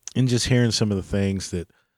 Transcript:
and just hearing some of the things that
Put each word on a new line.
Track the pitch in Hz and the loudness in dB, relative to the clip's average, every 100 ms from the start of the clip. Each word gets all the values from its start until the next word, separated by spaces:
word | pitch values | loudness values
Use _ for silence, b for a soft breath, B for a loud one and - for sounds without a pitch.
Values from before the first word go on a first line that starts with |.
| - 117 | -8 -2
and | 127 | 0
just | 120 - | 0 2
hearing | 127 120 | 2 2
some | - 107 | 2 0
of | 98 | -2
the | |
things | - 101 98 98 - | -2 0 0 -2 -4
that | 90 82 _ _ | -8 -8 _ _